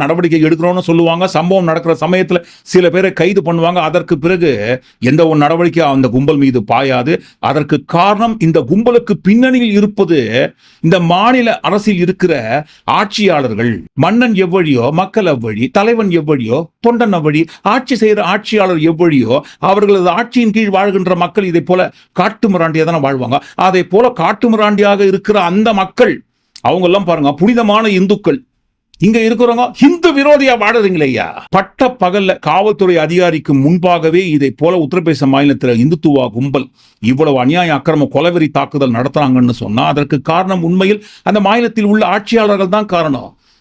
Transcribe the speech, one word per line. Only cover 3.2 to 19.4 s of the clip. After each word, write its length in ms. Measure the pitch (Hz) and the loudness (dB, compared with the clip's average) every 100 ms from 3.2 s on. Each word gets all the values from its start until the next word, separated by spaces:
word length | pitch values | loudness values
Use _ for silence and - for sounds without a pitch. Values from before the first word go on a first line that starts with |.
| 165 196 156 | 0 0 -2
பண்ணுவாங்க. 320 | 170 165 180 156 | -2 -2 -2 -2
அதற்கு 260 | 170 160 151 | -2 -2 -2
பிறகு 280 | 165 185 165 113 107 127 _ - 123 | -2 0 0 -2 -4 -6 _ -4 0
எந்த 140 | 151 165 | 2 2
ஒரு 80 | 151 | 2
நடவடிக்கை 400 | 147 165 175 165 151 | 2 2 0 0 0
அந்த 240 | 135 127 | 0 0
கும்பல் 260 | 123 143 147 | 0 0 2
மீது 160 | 139 123 104 | 2 0 0
பாயாது. 460 | 120 135 127 123 - - - 120 | -2 0 -2 -2 -4 -6 -6 -4
அதற்கு 300 | 143 147 151 - 170 | -2 -2 -4 -2 0
காரணம் 400 | 190 208 226 220 160 | 0 0 -2 -2 0
இந்த 140 | 156 120 | 0 0
கும்பலுக்கு 460 | 185 240 240 240 208 185 | 0 2 0 0 -2 2
பின்னணியில் 480 | 226 254 254 233 202 | 2 4 2 2 2
இருப்பது 400 | 202 202 180 160 110 117 151 _ _ - 160 | 0 0 0 0 0 -2 -4 _ _ -4 0
இந்த 140 | 185 170 | 0 2
மாநில 480 | 180 226 254 233 - 156 | 2 2 2 0 -2 -2
அரசில் 300 | 202 208 185 | -2 0 0
இருக்கிற 280 | 180 185 180 143 110 139 151 _ - 156 | -2 0 0 -2 -2 -6 -6 _ -4 -2
ஆட்சியாளர்கள். 720 | 208 220 202 151 127 104 120 98 - - | -2 0 0 0 -2 -2 -2 -4 -8 -2
மன்னன் 340 | 160 226 247 190 185 | 0 2 2 0 0
எவ்வழியோ 400 | 185 156 127 120 160 | 0 0 0 0 -2
மக்கள் 260 | 196 - 175 | -2 -2 -2
அவ்வழி, 340 | 131 113 107 127 202 | -2 -4 -4 -2 0
தலைவன் 360 | 214 233 202 170 | 0 0 0 -2
எவ்வழியோ 380 | 151 143 110 135 165 _ 233 | 0 -2 0 -4 -4 _ -2
தொண்டன் 300 | 233 233 175 | 0 0 0
அவ்வழி, 240 | 151 147 165 - 196 | 0 0 -2 -4 -2
ஆட்சி 220 | 247 262 247 | -2 -2 0
செய்யற 200 | 214 208 180 | 0 0 -2
ஆட்சியாளர் 500 | 208 - 214 190 165 156 | -4 -2 0 0 0 0
எவ்வழியோ 420 | 160 175 143 110 139 | 2 0 2 0 -2